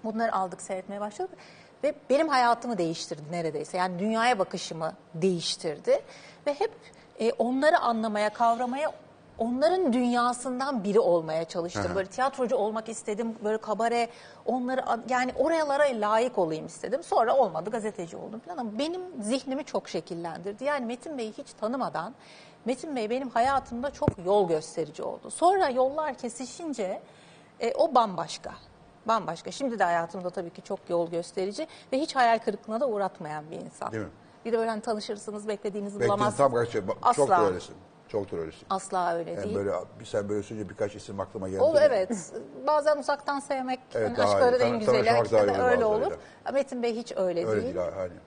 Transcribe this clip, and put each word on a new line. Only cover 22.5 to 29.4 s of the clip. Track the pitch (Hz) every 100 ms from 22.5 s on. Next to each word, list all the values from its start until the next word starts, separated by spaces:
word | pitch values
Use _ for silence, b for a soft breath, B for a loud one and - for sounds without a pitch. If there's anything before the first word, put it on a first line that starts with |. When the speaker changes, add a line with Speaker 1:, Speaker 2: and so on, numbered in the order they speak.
| B
Speaker 1:
Metin | 220 262 330 269
Bey | 214
benim | 247 262
hayatımda | 233 254 277 262 240 277
çok | - 196 - 175
yol | 208 185
gösterici | 156 - - 151 147
oldu. | - - -
Sonra | - 330 392 330
yollar | 247 262 294 302
kesişince, | 254 240 - 254 - 339 269 190 226 B B B B B -
e, | 233
o | - 330
bambaşka. | 247 226 180 165 - - - - - - - 220
Bambaşka. | 226 165 208